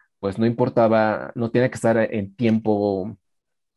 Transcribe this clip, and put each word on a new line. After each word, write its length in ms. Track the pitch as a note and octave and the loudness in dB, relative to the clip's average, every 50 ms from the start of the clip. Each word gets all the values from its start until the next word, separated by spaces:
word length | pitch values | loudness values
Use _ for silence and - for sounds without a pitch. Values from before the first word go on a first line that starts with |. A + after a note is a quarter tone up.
| _ _ _ - | _ _ _ -8
pues 200 | - G2 F#2+ A2 | -6 -6 -2 0
no 80 | A2+ | 0
importaba, 840 | A#2+ A#2 A#2+ B2 A#2+ - B2 A#2 A2 A2+ A2 A2 G#2+ G#2 C#2 B1+ - - | 0 0 0 0 0 2 2 2 4 4 2 2 2 0 -4 -6 -8 -8
no 160 | - A#2 A#2 | -6 -4 -2
tenía 160 | - B2 B2+ B2 | 0 0 0 0
que 80 | - | -2
estar 200 | - - A2+ A2+ | -2 0 2 2
en 380 | A2+ A2 - - A2 G2 G2 - | 2 0 0 -2 -6 -6 -6 -6
tiempo, 840 | - B2 A2+ A2 A2 A2+ A2 G#2+ G2+ G#2 G2+ G2 F#2+ F#2 A2+ A#2 - _ _ _ _ _ _ _ _ _ _ _ | -2 0 0 0 0 0 0 0 0 0 0 0 -2 -4 -8 -12 -16 _ _ _ _ _ _ _ _ _ _ _